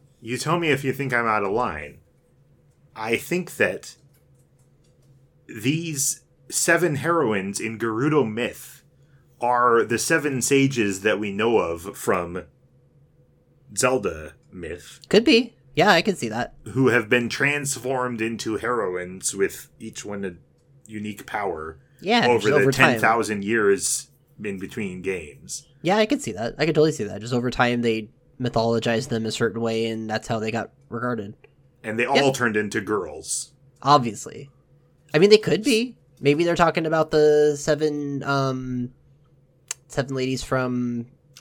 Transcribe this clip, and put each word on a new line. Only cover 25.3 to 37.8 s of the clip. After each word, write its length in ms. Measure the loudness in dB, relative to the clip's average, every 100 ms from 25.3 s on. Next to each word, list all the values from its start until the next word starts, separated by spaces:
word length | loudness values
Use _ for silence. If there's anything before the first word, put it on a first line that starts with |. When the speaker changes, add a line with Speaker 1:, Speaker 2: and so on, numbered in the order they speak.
| -18 -14 -14 -14 _
Speaker 2:
Yeah, 160 | -2 2
I 80 | 2
can 140 | 0
see 140 | -4
that. 220 | -6 -6 -2
I 80 | 0
can 80 |
totally 180 | 4 4
see 140 | 2 -6
that. 160 | -8
Just 120 | -4
over 160 | -2 -2
time, 320 | 0 2 2
they 280 | 0 0 -4 _ _ -6
mythologized 640 | -2 0 2 2 0 -2 0
them 180 | -4 -4
a 60 |
certain 300 | -2 -2 0
way, 240 | -2 -2 -2
and 220 | -4 -4
that's 180 | -6 -4
how 120 | -4
they 120 | -2
got 200 | -4 -6 _ -12
regarded. 460 | -6 -4 -4 -8 -12 _ _ _ _
Speaker 1:
And 160 | -6 -2
they 60 |
Speaker 2:
Yep. 200 | 2 4
Speaker 1:
all 80 | 4
turned 240 | 2 0 0
into 240 | -2 -4
girls. 720 | -2 -2 -4 -10 -8 -8 -10 _ _ _
Speaker 2:
Obviously. 680 | 4 4 4 -6 -12 -14 -18 _ _ _ _ _ _
I 60 | 4
mean, 100 | 8
they 80 | 6
could 260 | 6 0
be. 320 | 2 2 0 -8 _ -4
Maybe 240 | 0 2
they're 120 | 2 2
talking 280 | 2 2 0
about 260 | 0 2
the 440 | 4 6 6 4 2
seven, 640 | 0 0